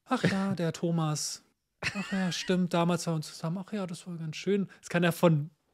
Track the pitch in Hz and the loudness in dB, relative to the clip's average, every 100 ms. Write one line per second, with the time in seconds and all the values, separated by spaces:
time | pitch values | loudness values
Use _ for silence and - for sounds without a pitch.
0 | - 262 180 190 196 185 165 - 170 165 | -4 0 2 2 0 0 -2 -2 -2 0
1 | 156 147 - - _ _ _ _ - 202 | 0 -2 -6 -10 _ _ _ _ -6 -6
2 | - 190 180 - - 180 175 170 175 170 | -4 -2 -2 -2 0 2 2 2 2 0
3 | 170 160 - - 165 190 - 214 185 175 | 0 -4 -4 -8 -6 -6 -6 -6 -6 -10
4 | 180 165 160 - 185 202 180 - - 175 | -12 -10 -8 -4 0 0 -2 -8 -4 2
5 | 175 - 170 151 151 - _ | 2 6 6 6 2 -10 _